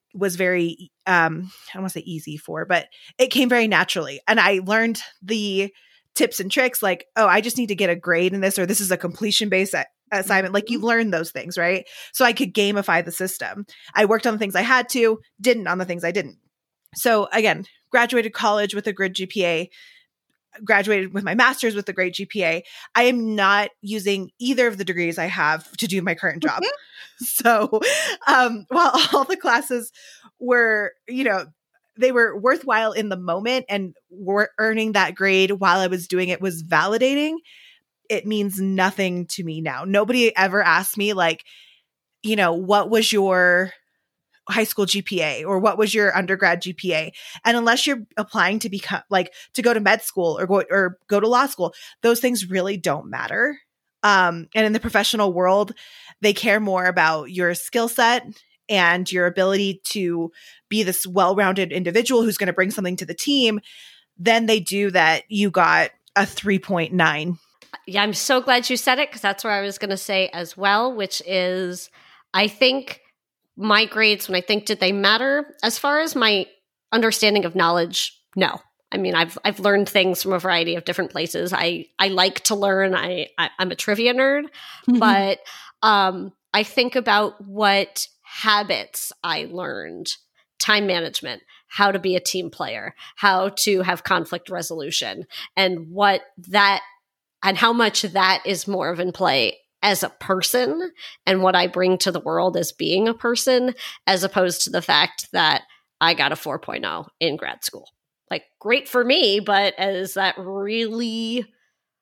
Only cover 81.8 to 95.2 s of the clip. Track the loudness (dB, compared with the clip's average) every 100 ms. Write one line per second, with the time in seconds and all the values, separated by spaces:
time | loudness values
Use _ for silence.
81.8 | -6 -2 0 4 2 0 -2 0 2 2
82.8 | 2 0 -2 -4 -6 -4 -4 -2 -4 -4
83.8 | -2 0 2 2 2 0 -4 -12 -20 -4
84.8 | 0 4 6 4 2 -2 -8 -20 -20 _
85.8 | 2 4 2 -2 -8 -16 _ -2 0 0
86.8 | 0 0 2 2 2 -4 -10 0 2 2
87.8 | 0 -6 -10 _ -18 -4 2 2 2 -4
88.8 | -6 -10 -12 -8 -6 -6 -6 -10 -8 -10
89.8 | -10 -12 -10 -12 _ _ _ -6 0 0
90.8 | 0 -2 -4 -8 -8 -12 _ _ _ 0
91.8 | 0 0 -2 -2 -2 -6 -8 -10 -10 -10
92.8 | -12 -16 -20 -2 2 2 0 -2 0 0
93.8 | 0 -2 -2 -2 -2 -8 -8 -10 -8 -8
94.8 | -6 -6 -6 -8